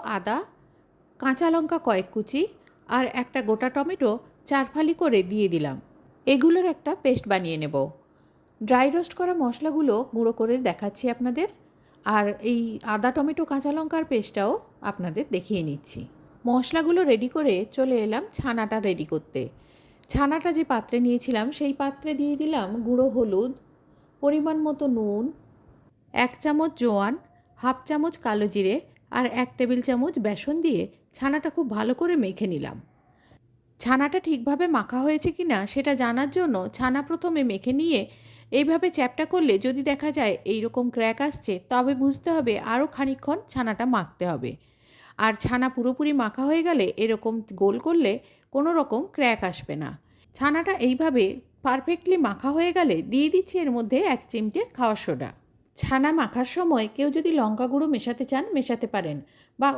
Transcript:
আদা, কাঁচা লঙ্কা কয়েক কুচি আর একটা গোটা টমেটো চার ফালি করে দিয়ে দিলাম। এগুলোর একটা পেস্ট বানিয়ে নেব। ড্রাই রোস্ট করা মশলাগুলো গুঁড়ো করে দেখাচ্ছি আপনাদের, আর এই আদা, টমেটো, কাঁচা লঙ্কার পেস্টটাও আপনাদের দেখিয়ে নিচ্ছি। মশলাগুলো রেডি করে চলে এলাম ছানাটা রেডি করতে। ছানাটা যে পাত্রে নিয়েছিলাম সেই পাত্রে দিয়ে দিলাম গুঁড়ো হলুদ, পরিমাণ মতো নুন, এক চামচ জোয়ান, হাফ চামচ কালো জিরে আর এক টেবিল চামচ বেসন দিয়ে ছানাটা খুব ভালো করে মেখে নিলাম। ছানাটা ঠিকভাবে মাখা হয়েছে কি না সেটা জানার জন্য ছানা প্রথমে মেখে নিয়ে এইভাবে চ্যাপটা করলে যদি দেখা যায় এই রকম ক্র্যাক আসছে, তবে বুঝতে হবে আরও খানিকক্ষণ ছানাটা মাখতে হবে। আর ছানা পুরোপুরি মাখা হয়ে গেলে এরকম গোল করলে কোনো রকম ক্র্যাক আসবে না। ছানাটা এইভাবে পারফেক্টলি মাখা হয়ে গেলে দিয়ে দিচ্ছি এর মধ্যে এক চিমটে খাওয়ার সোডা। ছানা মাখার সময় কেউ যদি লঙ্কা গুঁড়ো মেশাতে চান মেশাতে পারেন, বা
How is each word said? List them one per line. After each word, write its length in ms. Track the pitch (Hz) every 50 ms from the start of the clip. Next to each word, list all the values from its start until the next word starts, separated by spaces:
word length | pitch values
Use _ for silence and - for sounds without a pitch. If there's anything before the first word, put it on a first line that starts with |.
| -
আদা, 300 | 226 214 190 175 208 233 311 415 - - _ _ _ _ _ _ _ _ _ _ _ _ -
কাঁচা 280 | 254 269 262 - 339 330
লঙ্কা 280 | 320 330 311 311 339 320
কয়েক 280 | - 254 208 185 185 -
কুচি 320 | - 220 214 - - 285 381 453 - - _ _ _ _ _ -
আর 160 | 233 254 262 - -
একটা 260 | 254 247 - - 262
গোটা 260 | 208 214 220 214 254 254
টমেটো 400 | - 277 277 330 381 - 277 214 220 247 - - _ _ -
চার 200 | - 285 277 262 -
ফালি 240 | - 302 311 302 330
করে 260 | - 359 294 233 190 185
দিয়ে 240 | 185 208 214 202 180
দিলাম। 300 | 170 156 147 139 131 - - - - - _ _ _ _ -
এগুলোর 400 | - 277 247 302 330 339 370 370
একটা 260 | 349 302 - - 294 359 -
পেস্ট 240 | - 262 254 - - 208
বানিয়ে 300 | 196 185 180 165 165 151
নেব। 160 | 151 147 147 139 139 156 - - _ _ _ _ _ _ _ _ _ _ _ -
ড্রাই 280 | 220 208 254 247 269 285
রোস্ট 220 | 294 349 339 - -
করা 200 | - 359 359 359
মশলাগুলো 600 | 330 262 240 240 - 302 320 277 320 302 254 208 220 262 -
গুঁড়ো 200 | - 226 226 233
করে 220 | 240 - 220 226 247 262
দেখাচ্ছি 460 | 254 269 254 - 208 202 202 - - 247
আপনাদের, 380 | 240 247 247 247 240 302 370 - - - _ _ _ _ _ _ _ _ -
আর 180 | 208 214 208 208 208 202 202
এই 180 | 208 240 240 233 233 226 214 - -
আদা, 260 | 220 214 208 233 254
টমেটো, 320 | 254 311 277 311 302 330 320
কাঁচা 280 | - 277 277 262 285
লঙ্কার 320 | 294 320 320 302 330 320 320
পেস্টটাও 480 | - 269 214 208 - - 208 196 220 302 440 - - _ -
আপনাদের 420 | 196 202 202 - 180 170 156 214 294 -
দেখিয়ে 320 | 202 180 180 - 208 180
নিচ্ছি। 380 | 160 151 143 - - - - 113 117 - - - - - - - -
মশলাগুলো 560 | 240 240 254 254 - 320 330 302 330 349 370 349
রেডি 240 | 285 226 208 247 247
করে 260 | - 311 302 262 190 180 220 -
চলে 240 | - 269 262 262 254 226
এলাম 240 | 214 220 214 269 403 440
ছানাটা 440 | - - - 262 233 226 220 208 220 220
রেডি 260 | 196 196 175 165 151
করতে। 340 | - 165 151 - - - 131 117 - - - - _ - - - - _ _ _ -
ছানাটা 400 | - 285 285 277 311 320 302 349
যে 120 | 302 320 320
পাত্রে 320 | - 262 220 214 - 240 247
নিয়েছিলাম 460 | 247 240 240 240 - - 240 208 220 269
সেই 220 | 294 - 294 277 277
পাত্রে 360 | - 277 277 277 - - 311 294
দিয়ে 200 | 277 285 294 294
দিলাম 320 | 277 311 311 320 254 190 185 214 240
গুঁড়ো 240 | 214 240 247 247 262 262
হলুদ, 440 | 214 254 226 208 190 190 233 262 269 - - _ _ _ _ _ _ _ _ _ _ _
পরিমাণ 340 | 277 285 302 311 294 320 311 311
মতো 240 | 302 302 285 294 294 269
নুন, 360 | 240 226 214 208 202 214 240 311 - - - - - _ _ - - _ _ _ _ _ _ _ -
এক 180 | - 247 247 - -
চামচ 320 | - 302 294 302 320 320 - -
জোয়ান, 360 | 240 233 208 196 196 220 285 359 - _ _ _ _ _ _ -
হাফ 200 | 240 254 254 - -
চামচ 300 | - 302 294 302 339 - -
কালো 280 | - 233 214 208 208 208
জিরে 280 | - 208 190 185 226 320 - - _ _ _ -
আর 140 | - 247 254 240
এক 160 | - 247 247 247 -
টেবিল 240 | - 247 233 254 247
চামচ 320 | 240 277 247 240 269 359 - 262
বেসন 380 | 202 208 202 - - 285 302 339
দিয়ে 220 | 330 320 233 170 185 - - _ _ _
ছানাটা 360 | - - 262 277 285 302 - 311
খুব 160 | - 339 302 226
ভালো 220 | 214 214 220 240 247
করে 200 | - 339 349 349
মেখে 320 | 294 214 185 185 - 214 190
নিলাম। 300 | 170 139 135 - - 120 - _ _ _ _ _ _ _ _ _ - _ _ _ _ _ _ _ _ -
ছানাটা 380 | - 240 262 262 285 285 320 370
ঠিকভাবে 440 | - 330 302 240 233 277 294 277 359 339
মাখা 300 | 302 226 202 - 247 254
হয়েছে 300 | 269 302 311 302 - 349
কি 120 | 311 - 359
না 140 | 320 233 190 202
সেটা 260 | - - 277 262 294 277
জানার 360 | 247 247 233 233 262 285 277
জন্য 260 | 285 370 359 302 220 185 185 214
ছানা 280 | - - 254 254 262 285
প্রথমে 400 | 277 - 330 330 - 349 330 294 262
মেখে 280 | 233 196 190 - 247
নিয়ে 280 | 262 285 320 339 285 202 185 - - - - - - - - -
এইভাবে 340 | - 269 294 311 320 330 370 349
চ্যাপটা 340 | 339 311 247 247 - - 311
করলে 280 | - 359 359 320 254 196 196
যদি 220 | 220 254 254 277
দেখা 280 | 262 294 277 277 294 302
যায় 220 | 269 302 240 208 - - -
এই 160 | 185 220 220
রকম 240 | 220 226 - 254 247 247
ক্র্যাক 280 | - 240 226 226 226 -
আসছে, 340 | 285 285 - - - 226 185 180 - -
তবে 240 | 247 247 247 269 277
বুঝতে 340 | 254 269 277 277 - - 339
হবে 240 | 330 320 254 233 208 - -
আরও 220 | 220 226 254 302
খানিকক্ষণ 520 | 302 - - 277 269 262 - - 277 311 415 - -
ছানাটা 360 | - 262 240 220 208 - 240
মাখতে 380 | 254 240 202 165 - - - 175
হবে। 240 | 180 160 127 123 117 - - _ _ _ _ _ _ - - - - - -
আর 140 | 214 220 214
ছানা 340 | - - - 247 247 254 254
পুরোপুরি 440 | 262 247 233 254 254 - 294 302
মাখা 300 | 294 269 226 214 - 254 269
হয়ে 180 | 285 320 330
গেলে 240 | 320 349 330 254 190 180 -
এরকম 380 | - 220 226 220 214 - 226 226 226 220 - 196
গোল 220 | 180 196 202 220 240
করলে 340 | - 320 339 339 269 190 214 - - - _ _ _ _
কোনো 180 | - 269 294 330
রকম 280 | 339 320 277 277 220 247 349 -
ক্র্যাক 280 | - 302 269 240 220 220 202
আসবে 300 | 180 - - - - 147
না। 140 | 151 147 127 151 - _ _ _ _ _ _ -
ছানাটা 380 | - 269 294 - 330 330 392 381 -
এইভাবে 460 | 233 254 254 254 320 320 262 247 190 190 - - - _ _ _
পারফেক্টলি 540 | - - 254 262 - 330 349 339 - 359 370 349
মাখা 320 | 277 208 196 - - 277
হয়ে 220 | 294 320 339 349
গেলে 240 | 339 370 339 254 170 160 - -
দিয়ে 200 | 226 269 302 311
দিচ্ছি 240 | 359 370 381 - - 359
এর 120 | 320 277
মধ্যে 280 | 240 233 226 208 254 294 415
এক 160 | 349 247 240 - -
চিমটে 320 | - 226 214 208 - 349 480 - -
খাওয়ার 240 | - 247 220 214 -
সোডা। 320 | - 185 147 123 135 - - - _ _ _ _ _ _ _
ছানা 340 | - - - 269 262 277 302
মাখার 360 | 320 330 240 - - 247 254 - -
সময় 320 | 349 359 339 294 226 214 208 -
কেউ 140 | - 285 294
যদি 200 | 277 330 320 339
লঙ্কা 340 | 320 285 220 214 214 220 254
গুঁড়ো 200 | 240 262 285 311
মেশাতে 380 | 311 277 214 - 240 240 240 254
চান 200 | - 269 269 359 466
মেশাতে 340 | 370 269 254 - 233 233 233
পারেন, 300 | 226 - 196 175 156 147 139 - - _ _ _ _ _ -
বা 100 | 269 277 269